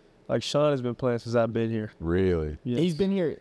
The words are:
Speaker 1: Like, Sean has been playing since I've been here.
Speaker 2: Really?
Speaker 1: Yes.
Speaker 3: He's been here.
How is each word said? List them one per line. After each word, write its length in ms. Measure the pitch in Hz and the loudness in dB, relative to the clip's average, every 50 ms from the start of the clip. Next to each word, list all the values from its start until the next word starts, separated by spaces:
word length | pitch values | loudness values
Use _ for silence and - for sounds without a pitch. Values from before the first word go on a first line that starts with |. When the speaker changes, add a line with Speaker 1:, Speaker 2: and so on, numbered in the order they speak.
| _ _ _ _ _ - | _ _ _ _ _ -4
Speaker 1:
Like, 160 | 127 120 - | -4 -2 -2
Sean 280 | - - 143 147 151 | 0 0 2 2 2
has 100 | 143 135 | 2 0
been 140 | 120 123 120 | -2 -4 -4
playing 240 | - - 127 120 117 | -2 -2 -2 -2 -2
since 160 | - 117 113 | -4 0 2
I've 160 | 120 113 113 110 | 2 2 2 2
been 160 | 117 113 113 | 0 -2 0
here. 220 | 113 113 107 107 - - | -2 -2 -4 -6 -8 -6
Speaker 2:
Really? 580 | 80 82 85 90 95 92 90 82 78 76 73 - - | -2 0 2 4 4 4 2 2 0 -2 -6 -8 -6
Speaker 1:
Yes. 160 | 127 120 120 | -4 -2 0
Speaker 3:
He's 140 | 160 185 165 | 0 0 0
been 160 | 147 196 190 | 0 0 0
here. 280 | 196 196 175 147 110 - | 0 0 0 -2 -4 -6